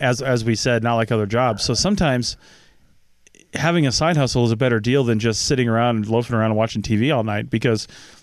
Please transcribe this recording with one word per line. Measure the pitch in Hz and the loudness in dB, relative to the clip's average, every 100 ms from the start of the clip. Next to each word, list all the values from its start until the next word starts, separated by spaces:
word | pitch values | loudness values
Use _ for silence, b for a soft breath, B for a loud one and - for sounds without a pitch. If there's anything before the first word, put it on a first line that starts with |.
as, | 131 123 | -2 -2
as | 135 123 113 | 0 0 0
we | |
said, | 110 131 120 | -2 0 0
not | 117 | 0
like | 117 113 | 0 0
other | 113 104 | 0 0
jobs. | 113 127 104 | 0 0 0
So | - | -2
sometimes | 117 180 208 160 127 120 - b b b b b _ _ _ _ - _ | -2 0 0 0 0 -2 -10 b b b b b _ _ _ _ -20 _
having | - 156 175 139 | -4 0 2 0
a | |
side | 110 160 160 | 2 0 2
hustle | 131 123 | 0 2
is | 120 | 0
a | 113 | 2
better | 131 113 | 0 0
deal | 110 135 | 2 2
than | 120 110 | 2 0
just | 117 104 | 0 -2
sitting | - 135 117 | -2 0 2
around | 113 120 113 | 2 2 0
and | 104 | 0
loafing | 113 117 120 | -2 0 0
around | 110 | 2
and | 107 | 0
watching | 110 117 | 0 -2
T | 101 107 | -2 0
V | 131 | 2
all | 139 | 0
night, | 110 104 120 | -2 -4 -4
because | 117 123 110 - B B B | -2 0 -2 -4 B B B